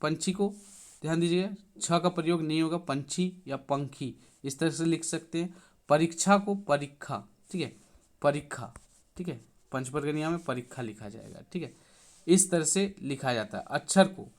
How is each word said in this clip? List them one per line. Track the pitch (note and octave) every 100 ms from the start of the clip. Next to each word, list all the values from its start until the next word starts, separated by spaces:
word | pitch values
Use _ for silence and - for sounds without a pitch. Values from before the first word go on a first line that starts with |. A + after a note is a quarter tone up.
पंछी | D3+ D#3+ -
को | F#3 G3+ G3+ - - - -
ध्यान | D3+ D#3+
दीजिए, | E3+ F3 F#3+ G3 - -
छ | - E3+
का | F3
प्रयोग | F3 D#3+ E3+
नहीं | D#3 D#3
होगा, | D#3+ E3
पंछी | E3+ C#3 C#3+ - F#3 F3+ -
या | C3+
पंखी | - C#3 C#3+ - C3+ - - _
इस | C#3 C3+
तरह | D#3+
से | C#3+
लिख | E3 D#3+
सकते | E3 E3 - E3
हैं। | F3 - - _ _
परीक्षा | D3 E3 E3 - G3+
को | G3+
परीखा, | G3+ G3+ C#3+ C#3+ - - A#2 - _ _
ठीक | F#3
है, | C#3 - - - _ _
परीक्षा, | D3 D3 D3 - A#2+ - _ _ _ -
ठीक | F3
है, | B2+ - _ _
पंचपर्गनिया | C3+ C3 C#3 D3 D3+ D#3
में | E3+
परीक्षा | E3 B2+ B2 -
लिखा | A#2 G#2 G#2+
जाएगा, | A2 G#2+ F#2 -
ठीक | -
है, | D#3 - _ _ - - -
इस | F#3 F#3+
तरह | E3+
से | D3+ - G3 G3
लिखा | C3+ C#3 C3+
जाता | B2 G#2+ G2
है | -
अक्षर | D3 - G3 F#3+
को | G3 -